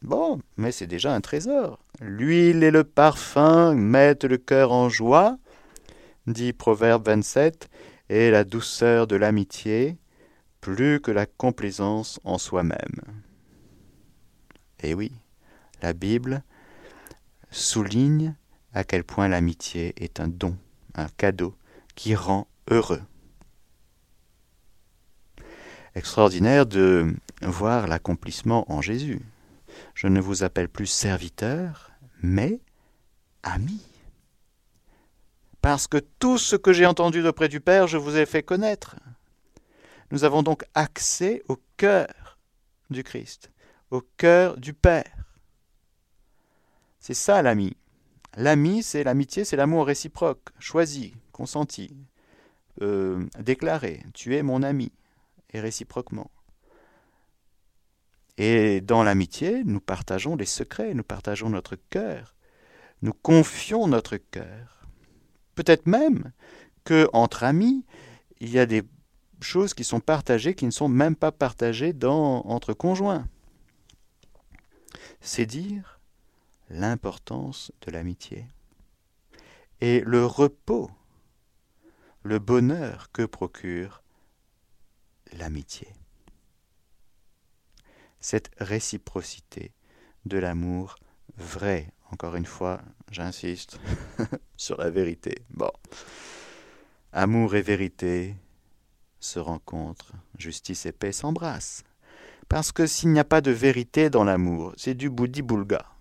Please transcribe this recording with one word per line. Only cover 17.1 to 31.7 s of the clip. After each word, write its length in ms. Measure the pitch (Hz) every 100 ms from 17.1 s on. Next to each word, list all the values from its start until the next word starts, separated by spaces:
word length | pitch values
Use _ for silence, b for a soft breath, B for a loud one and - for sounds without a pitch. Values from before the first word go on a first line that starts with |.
| B _ _ -
souligne 840 | - - 110 101 107 139 151 156 151 _ _ _
à 100 | 101
quel 200 | 95 90
point 240 | 82 - 98
l'amitié 680 | 90 85 82 - 87 85 -
est 160 | 87 -
un 80 | 82
don, 300 | 87 90 90 _ _ _ -
un 120 | 78
cadeau 480 | - 101 98 90 - b b b -
qui 200 | 107 107
rend 320 | 92 98 - _ -
heureux. 320 | 113 - 82 - - - _ - _ _ _ _ _ _ _ _ _ _ _ _ _ _ _ _ _ _ - B B B B B -
Extraordinaire 680 | - - 104 90 104 139 131
de 480 | 95 95 90 82 82 - -
voir 460 | - 87 104 120 98
l'accomplissement 840 | 82 - 85 - - 113 117 -
en 100 | 104
Jésus. « 400 | 82 117 147 113 113 _ B B B B B -
Je 120 | 98
ne 140 | 95
vous 220 | 95 95
appelle 260 | 92 - 87
plus 180 | - 101
serviteur, 1040 | - 107 92 85 - 107 151 180